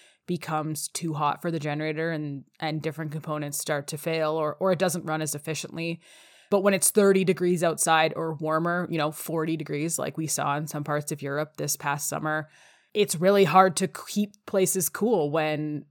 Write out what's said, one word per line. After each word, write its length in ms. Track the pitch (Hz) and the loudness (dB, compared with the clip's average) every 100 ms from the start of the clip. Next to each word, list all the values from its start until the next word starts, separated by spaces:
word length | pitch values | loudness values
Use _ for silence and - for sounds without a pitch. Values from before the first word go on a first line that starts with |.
| _ _ - | _ _ -6
becomes 640 | 175 - 156 156 151 - | -6 -2 -4 -2 -6 -6
too 260 | - 165 | -6 -6
hot 260 | 147 147 - | -2 -2 -2
for 100 | 175 | -4
the 100 | 165 | -4
generator, 500 | 147 147 156 156 165 | -4 -4 -4 -2 -2
and, 340 | 156 151 139 - - | -4 -6 -8 -12 -8
and 220 | 156 156 | -4 -4
different 300 | 160 151 165 | -4 -6 -8
components 460 | 151 156 151 147 143 | -8 -6 -6 -4 -6
start 280 | - 147 139 | -2 -4 -4
to 80 | 151 | -6
fail, 360 | 170 160 156 | -4 0 0
or, 240 | 160 151 - | 0 -2 0
or 160 | 190 | 0
it 60 | 175 | 2
doesn't 280 | 185 175 160 | 0 -2 -4
run 160 | 156 | -4
as 120 | 156 | -2
efficiently. 640 | 147 151 156 - 165 165 165 - - - _ - | -6 -6 -6 -6 -6 -6 -6 -10 -20 -20 _ 0
But 120 | 202 | 4
when 120 | 196 | 4
it's 160 | 190 - | 4 4
thirty 340 | - 196 190 | 6 6 6
degrees 380 | 185 185 175 180 | 4 2 2 2
outside 500 | 170 160 - 160 160 - | 2 0 2 4 4 2
or 180 | 165 | -4
warmer, 540 | 151 156 156 170 175 180 | -4 0 0 0 -2 -2
you 80 | 165 | 0
know, 140 | 151 | -2
forty 440 | 151 - 165 160 160 | -4 -4 -2 0 -2
degrees, 420 | 151 147 160 165 | -4 -4 -2 -2
like 180 | 147 151 | -4 -4
we 100 | 156 | -4
saw 300 | - 143 143 | -2 0 -2
in 100 | 156 | -4
some 160 | 151 | -6
parts 300 | 147 147 147 | -2 -2 -2
of 100 | 151 | -6
Europe 340 | 139 143 151 - | -4 -4 -4 -4
this 200 | 147 - | -4 -2
past 320 | 147 143 - | -2 -2 -4
summer, 400 | 156 156 156 147 _ - _ _ | -4 -2 -4 -6 _ -20 _ _
it's 220 | 214 202 160 | 0 0 2
really 280 | 180 202 | 4 6
hard 320 | 185 185 190 - | 6 8 6 4
to 100 | 185 | -4
keep 460 | - - 202 208 _ - | -6 -6 -2 -2 _ -2
places 420 | 202 185 190 165 | 0 2 2 -2
cool 420 | - 214 214 147 | 0 2 2 2
when, 540 | 156 156 151 151 151 - | 2 0 0 -2 -6 -10